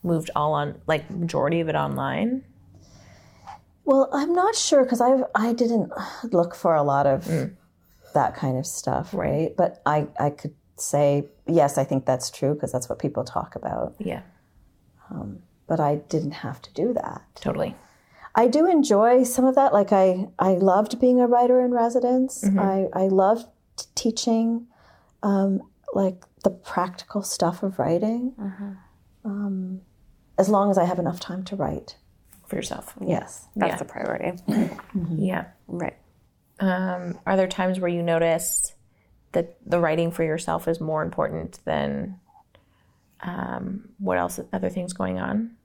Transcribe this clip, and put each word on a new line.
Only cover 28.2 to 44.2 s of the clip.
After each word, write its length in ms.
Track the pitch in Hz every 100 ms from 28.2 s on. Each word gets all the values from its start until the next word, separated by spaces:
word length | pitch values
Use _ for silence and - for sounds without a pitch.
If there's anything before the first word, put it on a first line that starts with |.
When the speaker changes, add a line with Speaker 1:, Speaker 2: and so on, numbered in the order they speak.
| 247 254
Speaker 3:
Mm-hmm. 320 | 196 190 202 190 _ _ _ _
Speaker 2:
um, 560 | 220 202 202 190 185 185 _ _ _ _ _ -
as 100 | 190
long 220 | 208 202
as 60 | 190
I 60 |
have 140 | 175 180
enough 200 | 175 175
time 240 | - 185
to 120 | 185 196
write. 400 | - - - - _ _ _ - -
Speaker 1:
For 80 | -
yourself. 380 | - - - -
Speaker 2:
Yes. 480 | 185 175 - - - 214
Speaker 3:
That's 160 | 180
Speaker 1:
Yeah. 40 | 175
Speaker 3:
the 60 | -
priority. 460 | - - - - 180 -
Speaker 2:
Mm-hmm. 680 | 220 165 - - 196 165 165
Speaker 1:
Yeah. 280 | 190 170 170 _ -
Speaker 3:
Right. 300 | 175 170 - _ _ _ _ _ _
Speaker 1:
Um, 580 | 190 185 185 180 175 175 -
are 100 | 190
there 120 | 185
times 320 | 196 185 185
where 80 | 180
you 120 | 175
notice 720 | 170 165 165 165 - - - - _ _ _ _ _
that 240 | 175 170 - -
the 140 | 175
writing 320 | 165 156 165
for 100 | 170
yourself 460 | 160 156 - 165 165
is 120 | 165
more 220 | 156 156
important 560 | 165 165 160 160 165 -
than, 560 | - 78 71 71 - 185 _ _ _ _ _ _ _ _ _ _
um, 680 | - 175 62 62 - 196 - _
what 200 | 190
else, 200 | 185